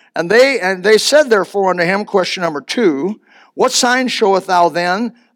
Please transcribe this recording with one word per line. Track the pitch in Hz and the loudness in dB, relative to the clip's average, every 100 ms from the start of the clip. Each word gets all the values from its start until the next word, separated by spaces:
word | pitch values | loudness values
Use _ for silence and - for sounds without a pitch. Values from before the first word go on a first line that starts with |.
| _ | _
And | - 170 | -6 0
they, | 226 269 240 | 4 4 2
and | 185 185 | -4 -2
they | 202 214 | 2 2
said | - 285 285 | 4 2 4
therefore | 208 170 202 190 | 0 0 -2 0
unto | 180 | 0
him, | 170 196 | 0 -2
question | 202 202 175 190 | -2 -2 -2 -4
number | 170 147 | -4 -6
two, | - - 208 139 175 220 _ _ _ | -6 -2 0 0 -4 -8 _ _ _
"What | - 247 | -2 -2
sign | - 247 254 254 | 0 0 0 -2
showeth | - 202 190 - | 0 0 0 0
thou | 180 170 | 2 2
then, | 160 175 190 240 - _ | 0 -2 -2 -6 -10 _